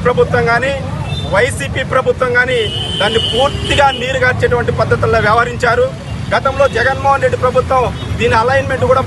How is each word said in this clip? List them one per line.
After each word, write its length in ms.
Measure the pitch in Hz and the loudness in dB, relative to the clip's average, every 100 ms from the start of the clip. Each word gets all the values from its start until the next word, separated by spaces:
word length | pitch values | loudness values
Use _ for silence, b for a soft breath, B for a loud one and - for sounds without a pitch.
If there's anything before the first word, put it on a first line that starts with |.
| 240 | 0
ప్రభుత్వం 360 | - 151 240 233 | 2 2 2 2
కానీ, 260 | 233 - 214 - - - - - | 0 0 -4 -6 -6 -6 -6 -2
వైసీపీ 480 | 190 262 262 277 277 254 | 0 0 -2 -4 -6 -2
ప్రభుత్వం 380 | 262 254 240 254 247 | -2 0 0 0 2
కానీ 200 | 254 247 208 - - - | 2 0 -2 -4 -6 -2
దాన్ని 200 | 208 226 226 | 0 0 0
పూర్తిగా 560 | 226 285 - - 285 277 240 | 0 0 0 -2 2 2 2
నీరుగార్చేటువంటి 720 | 254 262 254 254 240 240 - - | -4 0 0 0 0 0 0 -2
పద్ధతుల్లో 400 | - 233 226 226 208 | 0 0 2 2 2
వ్యవహరించారు. 600 | 233 240 233 240 247 262 - - - - | 2 0 0 0 2 0 -2 -10 -8 -2
గతంలో 320 | 202 269 269 277 220 | 0 0 2 2 2
జగన్మోహన్ 480 | 254 269 277 269 | 0 0 0 2
రెడ్డి 140 | 254 247 | 0 0
ప్రభుత్వం 400 | 247 254 247 262 214 165 - - | 0 0 2 2 0 -4 -6 -2
దీని 180 | 240 233 | 2 2
అలైన్‌మెంట్ 420 | 240 269 - 254 247 | 2 0 0 -2 2
కూడా 140 | 262 | 2